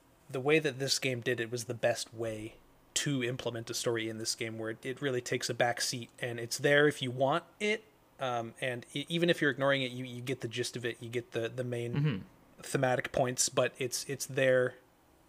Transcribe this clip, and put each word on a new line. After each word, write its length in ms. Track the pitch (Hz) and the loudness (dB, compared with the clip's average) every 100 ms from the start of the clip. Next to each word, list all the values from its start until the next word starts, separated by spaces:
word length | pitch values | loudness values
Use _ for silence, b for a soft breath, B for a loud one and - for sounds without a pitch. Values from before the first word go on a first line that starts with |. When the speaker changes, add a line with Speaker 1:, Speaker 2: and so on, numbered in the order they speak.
| _ _ - | _ _ -8
Speaker 1:
the 100 | 135 | -2
way 180 | 135 156 | 4 4
that 200 | 151 127 | 4 0
this 200 | 135 - | 0 0
game 220 | 135 120 | 0 0
did 200 | 120 120 | 0 0
it 100 | 113 | -2
was 140 | 120 | -4
the 100 | 113 | -6
best 380 | 120 120 117 - | 0 0 0 -4
way 440 | 110 113 107 110 - - _ _ | -6 -6 -6 -10 -14 -20 _ _
to 300 | - 151 135 | -2 0 0
implement 460 | 120 127 117 117 113 | -2 -2 -4 -6 -6
a 40 | |
story 340 | 117 127 117 110 | -4 -2 -2 -2
in 100 | 110 | -4
this 160 | 113 | -4
game 240 | - 113 113 | -4 -6 -6
where 120 | 110 | -6
it, 80 | 113 | -6
it 160 | 131 123 | -8 -4
really 200 | 143 123 | -2 -2
takes 260 | 123 127 - | -2 -2 -2
a 60 | |
back 260 | 120 123 - | 0 0 2
seat 300 | - 123 117 - | -4 -4 -10 -8
and 200 | 123 117 | -6 -6
it's 200 | 117 - | -6 0
there 280 | 143 147 147 | 4 8 6
if 120 | 143 | 4
you 100 | 127 | -4
want 340 | 127 135 165 - - | 2 2 2 -2 -4
it. 240 | 208 220 - _ _ - | -2 -2 -4 _ _ -6
Um, 320 | 131 120 117 - | -2 -2 -4 -4
and 240 | 131 123 - | -4 -4 -6
e-, 140 | 143 139 | -8 -4
even 220 | 170 175 | 2 2
if 100 | 165 | 4
you're 100 | 147 | 2
ignoring 320 | 127 139 135 | 4 2 2
it, 80 | 127 | 0
you, 140 | 123 | -6
you 160 | 127 120 | -8 -8
get 200 | 123 127 | -6 -4
the 60 | 120 | -4
gist 280 | 117 120 127 | -4 -4 -4
of 80 | |
it. 140 | 120 113 | -6 -6
You 80 | 117 | -6
get 240 | 120 117 | -6 -4
the, 160 | 117 113 | -4 -4
the 160 | 120 | -4
main 300 | 123 120 120 | -4 -4 -2
Speaker 2:
Mm-hmm. 220 | 123 151 98 - - - - | 0 0 0 -8 -18 -20 -18
Speaker 1:
thematic 500 | - 143 127 127 - | -4 2 2 2 0
points, 360 | - 127 127 - | 2 2 2 2
but 240 | 131 127 - | 4 2 0
it's, 260 | 127 - - | -4 -4 -6
it's 180 | 135 - | -8 -4
there 480 | 131 131 127 127 - - _ _ _ | 2 4 6 4 -2 -18 _ _ _